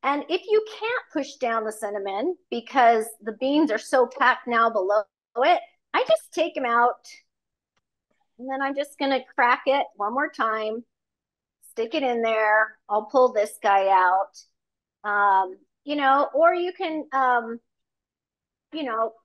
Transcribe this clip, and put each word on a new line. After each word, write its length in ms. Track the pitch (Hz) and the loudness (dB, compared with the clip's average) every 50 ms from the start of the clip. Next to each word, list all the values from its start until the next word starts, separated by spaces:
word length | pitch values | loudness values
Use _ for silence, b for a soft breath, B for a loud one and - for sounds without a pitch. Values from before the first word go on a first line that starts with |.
| - | -2
And 220 | 262 285 294 - - | -2 -4 -4 -4 -4
if 140 | 320 370 - 370 | -6 -6 -2 0
you 160 | 427 440 440 - - - | 0 0 0 -2 -12 -10
can't 240 | 427 453 480 508 - _ _ | -8 -6 -6 -6 -8 _ _
push 220 | 311 269 - - | -8 -8 -8 -8
down 300 | _ 254 233 226 226 220 | _ -4 -2 -2 -2 -4
the 60 | 220 | -6
cinnamon 680 | 214 - - 202 202 208 196 196 190 196 247 349 359 _ _ _ | -8 -8 -8 -8 -8 -6 -6 -6 -6 -4 -4 -4 -6 _ _ _
because 540 | - 233 233 - - 269 247 233 233 226 220 226 - _ 214 | -8 -8 -8 -4 2 4 4 6 4 4 0 -4 -12 _ -12
the 100 | 226 220 | -12 -8
beans 380 | - 262 269 285 302 330 294 | -4 -2 0 2 2 2 2
are 80 | 214 220 | 0 -4
so 300 | - - - 262 247 240 - - | -4 -2 2 2 2 0 0 0
packed 300 | 269 247 247 - - 240 | 0 0 0 0 -4 -2
now 200 | 240 226 233 233 | 0 2 2 2
below 320 | 226 214 185 190 208 214 202 _ _ _ _ _ _ | 0 -2 -2 0 0 0 -2 _ _ _ _ _ _
it, 240 | - 254 311 349 - - _ _ _ _ _ - | 0 2 2 2 0 -2 _ _ _ _ _ -4
I 100 | 320 508 - | -4 0 0
just 240 | 640 640 - _ - | 0 -2 -2 _ -4
take 240 | 349 320 339 - | -4 -4 -4 -4
'em 80 | 302 269 | -6 -4
out. 420 | 240 233 233 240 247 - _ _ - - - _ _ _ _ _ _ _ _ _ _ _ _ _ _ _ _ _ _ _ _ _ _ _ _ | -2 2 2 2 2 0 _ _ -20 -20 -20 _ _ _ _ _ _ _ _ _ _ _ _ _ _ _ _ _ _ _ _ _ _ _ _
And 100 | 240 262 | -12 -10
then 100 | 269 269 | -8 -6
I'm 140 | 277 269 285 | -6 -6 -4
just 240 | 285 294 294 - _ | -6 -8 -10 -8 _
gonna 240 | 285 269 277 254 254 _ _ | -2 -2 -2 -2 -4 _ _
crack 260 | - 254 240 247 247 - | 0 2 2 2 0 0
it 200 | - 262 277 269 - _ | 0 0 0 -2 -4 _
one 200 | _ 208 208 233 | _ -6 -4 -2
more 160 | 269 294 311 | -2 -4 -4
time, 540 | 302 - 247 220 214 220 220 214 220 233 240 _ _ _ _ _ _ _ _ _ _ _ _ _ _ _ _ - | -4 -4 -4 -2 -2 -4 -4 -6 -6 -8 -12 _ _ _ _ _ _ _ _ _ _ _ _ _ _ _ _ -16
stick 240 | _ - 226 226 233 | _ -6 -6 -4 -2
it 80 | 311 269 | -2 -2
in 200 | 254 240 233 226 | 0 -2 0 0
there. 540 | 226 220 220 214 214 214 214 220 220 - _ _ - | 0 0 2 2 4 4 2 2 0 -4 _ _ -4
I'll 160 | 208 214 220 | -4 -4 -4
pull 280 | - - 269 254 254 208 | 0 2 4 4 4 4
this 240 | 214 208 214 - - - | 0 -2 -2 -4 -2 0
guy 240 | 208 196 196 196 190 | 2 2 4 4 4
out, 440 | 196 185 185 180 185 190 196 - _ - - _ _ _ _ _ _ _ _ _ _ _ _ | 4 4 4 4 2 2 0 -4 _ -20 -20 _ _ _ _ _ _ _ _ _ _ _ _
um, 520 | 208 202 208 202 202 196 190 190 185 185 _ _ _ _ _ _ | -4 0 2 4 4 4 4 2 0 -6 _ _ _ _ _ _
you 100 | 277 294 | -6 -4
know, 340 | 294 285 269 269 277 294 - - | 0 2 2 4 4 2 0 2
or 200 | 277 320 339 359 | 4 4 4 4
you 180 | 349 349 359 359 | 2 -4 -6 -6
can, 340 | - 381 339 320 311 294 302 - | -6 -6 -6 -6 -6 -8 -4 -2
um, 480 | 269 269 254 247 247 233 226 233 233 _ _ _ _ _ _ _ _ _ _ _ _ _ _ _ _ _ _ _ _ _ _ - | 0 2 2 2 0 -2 -4 -12 -14 _ _ _ _ _ _ _ _ _ _ _ _ _ _ _ _ _ _ _ _ _ _ -12
you 100 | 311 302 | -10 -8
know 320 | 254 226 220 226 220 - _ _ | -6 -4 -4 -4 -4 -6 _ _